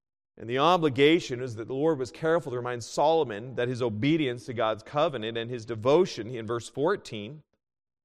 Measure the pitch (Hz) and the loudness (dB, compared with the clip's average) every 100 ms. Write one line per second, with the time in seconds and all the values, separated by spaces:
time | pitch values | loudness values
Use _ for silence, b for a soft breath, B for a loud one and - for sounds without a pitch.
0 | _ _ _ - 113 127 156 180 156 123 | _ _ _ -14 -4 2 4 4 4 6
1 | 147 175 165 123 131 110 110 135 156 143 | 6 6 2 -6 -8 -8 -8 -2 0 0
2 | 123 - 160 165 147 123 120 123 107 - | -4 -4 0 0 0 -6 -6 -6 -6 0
3 | 147 160 131 104 127 120 123 123 120 104 | 4 4 2 -4 -6 -4 -2 0 -2 0
4 | 139 160 135 120 123 113 110 107 - 147 | 2 2 0 -4 -6 -2 0 -2 -4 0
5 | 165 131 107 117 117 123 110 113 120 156 | 0 0 -4 -4 -6 -8 -8 -2 4 4
6 | 190 - 104 123 110 120 - - 156 202 | 4 -2 -8 -8 -4 -6 -6 -2 0 0
7 | - 110 104 151 - _ _ _ _ _ | -4 -10 -10 -14 -20 _ _ _ _ _